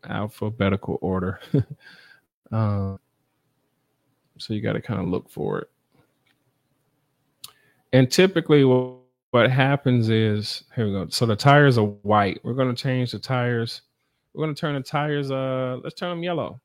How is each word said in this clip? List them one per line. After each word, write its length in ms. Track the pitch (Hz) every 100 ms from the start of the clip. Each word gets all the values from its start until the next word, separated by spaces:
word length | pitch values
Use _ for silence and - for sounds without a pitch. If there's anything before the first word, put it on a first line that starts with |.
alphabetical 960 | - 107 107 - 107 113 98 98 - -
order. 380 | 90 92 90 95 -
<laughs> 120 | 143 - - - - - _ _ _ _
Um, 480 | 110 107 101 98 98 _ _ _ _ _ _ _ _ _ _ _ _ _ _
so 160 | -
you 80 | 107
gotta 180 | 113 107
kinda 240 | - 104
look 260 | 90 90 -
for 300 | - - 50
it. 100 | - _ _ _ _ _ _ _ _ _ _ _ _ _ _ _ _ _ - _ _ _ _
And 180 | 131 127
typically 540 | - 190 175 160 151
wha-, 360 | 135 127 127 127 _ _ _
what 200 | 123 113
happens 560 | 131 135 139 139 123 113
is, 560 | 110 110 104 104 - _
here 120 | - 107
we 60 |
go. 140 | 98 87
So 160 | - 117
the 100 | 107
tires 420 | 143 143 143 120
are 100 | 104 101
white. 360 | 101 104 98 - -
We're 80 |
gonna 200 | 127 127
change 380 | 120 139 127 123
the 80 | 107
tires. 640 | - 131 123 117 117 - _ _ _ _ _
We're 120 | - 156
gonna 100 | 143
turn 200 | 160 143
the 60 |
tires, 480 | 131 151 151 147 135
uh, 520 | 135 131 131 127 127
let's 120 | - -
turn 160 | 180
'em 120 | 170
yellow. 380 | 175 170 98 117